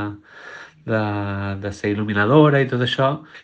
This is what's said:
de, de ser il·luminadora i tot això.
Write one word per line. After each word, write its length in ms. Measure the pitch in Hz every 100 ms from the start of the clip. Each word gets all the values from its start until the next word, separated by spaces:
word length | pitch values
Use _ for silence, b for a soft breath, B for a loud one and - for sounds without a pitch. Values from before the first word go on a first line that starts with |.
| 104 104 B B B B B _ -
de, 120 | 113 104 104 101 98 98 98
de 120 | 101
ser 180 | 98 104
il·luminadora 680 | 104 107 104 104 147 151 139
i 60 | 127
tot 80 | 123
això. 280 | 123 - 135 151 B B